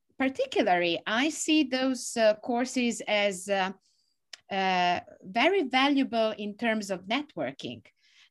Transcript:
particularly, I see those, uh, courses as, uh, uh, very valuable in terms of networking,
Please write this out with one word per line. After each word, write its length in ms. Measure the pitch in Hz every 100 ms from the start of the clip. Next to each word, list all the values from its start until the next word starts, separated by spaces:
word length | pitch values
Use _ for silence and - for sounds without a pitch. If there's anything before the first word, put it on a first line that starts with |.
| _ -
particularly, 840 | 262 262 523 415 214 175 175 165 -
I 240 | 220 294
see 360 | 302 - 311 262
those, 500 | 254 262 254 - -
uh, 200 | 220 214
courses 680 | - 240 254 262 240 226 -
as, 440 | 208 202 185 202
uh, 220 | 196 190 190 _ _ _ _ _ - -
uh, 520 | 196 190 185 180 175 - -
very 400 | 185 214 285 392
valuable 720 | 269 262 277 277 254 226 220 208
in 180 | 208 202
terms 340 | 233 220 196
of 120 | 185
networking, 840 | 185 247 294 - 127 - 120 120 - _ _ _ _